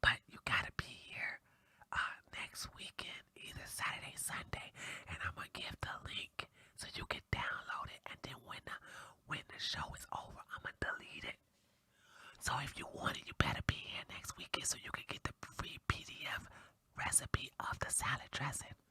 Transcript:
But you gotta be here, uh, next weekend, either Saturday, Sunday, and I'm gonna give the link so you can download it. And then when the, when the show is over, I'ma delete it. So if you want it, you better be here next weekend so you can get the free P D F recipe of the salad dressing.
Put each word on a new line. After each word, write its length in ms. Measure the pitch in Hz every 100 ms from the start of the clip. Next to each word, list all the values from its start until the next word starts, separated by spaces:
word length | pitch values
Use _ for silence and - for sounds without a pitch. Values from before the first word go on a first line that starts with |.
But 160 | - - -
you 80 | -
gotta 260 | - - - -
be 120 | - - -
here, 280 | - - - - - _ - -
uh, 240 | - - - -
next 340 | - - - - -
weekend, 460 | - - - - - -
either 280 | - -
Saturday, 500 | - - - - - -
Sunday, 540 | - - - - - - - - -
and 80 | -
I'm 100 | -
gonna 180 | - -
give 220 | - - -
the 140 | - -
link 440 | - - - - - - -
so 120 | - -
you 100 | -
can 160 | - - -
download 560 | - - - - - -
it. 80 | - -
And 80 | -
then 140 | - -
when 140 | - -
the, 100 | - - - - - - -
when 160 | - -
the 120 | -
show 260 | - - -
is 100 | - -
over, 280 | - - - -
I'ma 180 | - - -
delete 460 | - - - -
it. 140 | - - _ _ _ _ _ - - - - -
So 140 | - -
if 140 | - -
you 80 | -
want 240 | - - -
it, 60 | -
you 60 | -
better 220 | - - -
be 80 |
here 280 | - - - -
next 280 | - - -
weekend 300 | - - -
so 100 | -
you 80 | -
can 140 | - -
get 160 | -
the 100 | - - - -
free 200 | - - _
P 160 | -
D 220 | - - -
F 200 | - - - - - _ -
recipe 540 | - - 127 - - _
of 200 | - -
the 100 | -
salad 400 | - - - -
dressing. 440 | - 139 - - - _